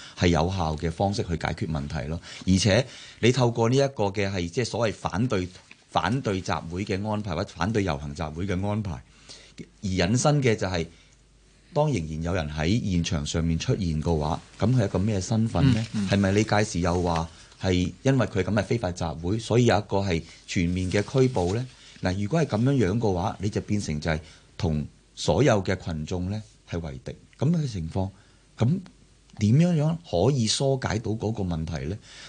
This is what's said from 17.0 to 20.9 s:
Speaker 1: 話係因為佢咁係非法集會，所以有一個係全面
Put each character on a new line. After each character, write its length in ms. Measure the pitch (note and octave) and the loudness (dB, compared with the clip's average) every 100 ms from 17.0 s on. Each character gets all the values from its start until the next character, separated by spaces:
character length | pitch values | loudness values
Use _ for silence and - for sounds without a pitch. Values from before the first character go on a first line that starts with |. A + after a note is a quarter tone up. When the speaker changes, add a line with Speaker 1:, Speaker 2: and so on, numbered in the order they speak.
Speaker 1:
話 260 | F2 E2 E2 - - - | 0 0 -4 -8 -20 -4
係 320 | F#2+ F#2 F2 - | 0 2 0 0
因 140 | C3 C3+ | 0 2
為 100 | G#2+ | 2
佢 160 | G2 | 0
咁 80 | F#2 | 0
係 120 | G#2+ | 0
非 160 | F#2+ A#2 | 0 -2
法 120 | F2+ | -2
集 140 | F2 | -4
會， 340 | E2+ D2+ E2+ A2+ | -6 -4 -4 -2
所 200 | - A#2 | 2 4
以 80 | A#2 | 6
有 100 | F#2+ | 4
一 40 | |
個 160 | - G2 | 2 -2
係 240 | G2 E2+ E2 - - | 0 -2 -4 -14 -6
全 220 | G2+ E2+ | 0 0
面 220 | F#2 F#2 | 0 0